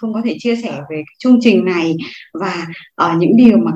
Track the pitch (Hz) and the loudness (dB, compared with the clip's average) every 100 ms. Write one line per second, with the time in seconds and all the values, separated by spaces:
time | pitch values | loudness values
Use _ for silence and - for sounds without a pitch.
0 | 226 220 233 156 240 233 226 143 143 156 | -8 -6 -6 -6 -4 -4 -6 -12 -12 -12
1 | 151 _ 254 247 240 190 180 175 165 165 | -12 _ 2 4 4 2 0 -2 -2 -4
2 | - - - 160 190 175 165 170 - - | -8 -16 -16 -10 -8 -8 -12 -16 -20 -4
3 | 170 165 - 233 247 196 165 | -2 0 2 6 6 4 0